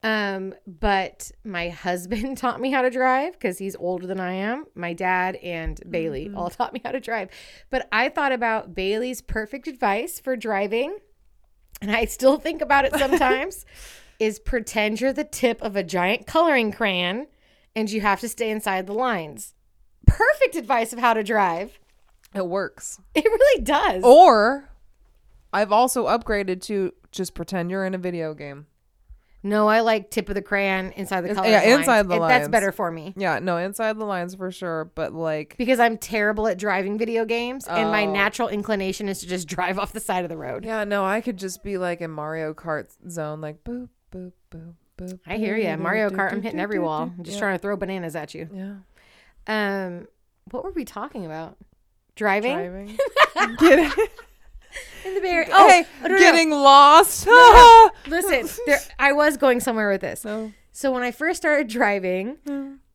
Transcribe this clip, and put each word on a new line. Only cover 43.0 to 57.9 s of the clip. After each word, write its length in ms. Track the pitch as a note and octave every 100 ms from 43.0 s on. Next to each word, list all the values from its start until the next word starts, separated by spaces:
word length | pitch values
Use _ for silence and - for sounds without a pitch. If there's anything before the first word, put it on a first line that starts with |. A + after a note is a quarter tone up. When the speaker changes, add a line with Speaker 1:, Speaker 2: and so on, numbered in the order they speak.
| -
Speaker 2:
zone, 300 | E3+ D3+ D#3
like, 240 | D#3 D#3+
boop, 240 | A#3+ A#3+ B3 _ _
boop, 200 | F#3 F3+ _ _
boop, 220 | E3+ E3 E3+ _ -
boop, 220 | F3+ F#3 -
Speaker 1:
I 100 | G#3
hear 180 | G#3+ G#3+
ya. 200 | G3 D#3+
Speaker 2:
boop, 40 |
Speaker 1:
Mario 300 | E3 G#3+ G#3
Speaker 2:
boop, 60 | F#3+
Speaker 1:
Kart, 160 | F#3+
I'm 80 | A3
Speaker 2:
boop, 20 |
Speaker 1:
hitting 160 | A3 -
Speaker 2:
boop, 40 |
Speaker 1:
every 140 | G#3 G#3
wall. 280 | E3 D#3 D#3+
Speaker 2:
boop. 120 | F3
Speaker 1:
I'm 60 |
just 120 | E3 G3+
Speaker 2:
Yeah. 40 |
Speaker 1:
trying 140 | G3+
to 80 | F3+
throw 140 | G3+ G3+
bananas 360 | F#3+ F#3+ E3+
at 200 | D#3 D3+
you. 120 | D#3+ E3
Speaker 2:
Yeah. 220 | F#3+ G3 G3+ F#3+ _ _ _ _ _ -
Speaker 1:
Um, 600 | G#3+ G3+ G3 F#3 F3 - _ _ _ -
what 140 | B3
were 80 | F#4+
we 120 | F4
talking 400 | B3 - C4 -
about? 320 | E3+ D#3 E3 - - _ _ _ _
Driving? 440 | - G#3 G3 A3+ D4+
Speaker 2:
Driving. 400 | F3+ F#3 G3+ A3 C5+ -
Speaker 1:
<laughs> 340 | D5+ - G4 A#3
Speaker 2:
Get 400 | E4 D4 D4+ -
it? 120 | A4+ - - _ - - _ - - -
Speaker 1:
In 100 | F#4+
the 60 | F#4+
Bay 100 | F4+
Area. 160 | E4+ -
Speaker 2:
Hey, 380 | G4 G#4 F4+
Speaker 1:
Oh, 180 | - -
no, 60 | E4+
no, 60 |
no. 40 | F#4+
Speaker 2:
getting 300 | F4+ E4 D#4+
lost. 760 | D4 C#4 C#4 C#4+ D#4 G4 - -
Speaker 1:
No, 60 |
no. 580 | A#4+ B4 A4+ A#4+ A4+ A4+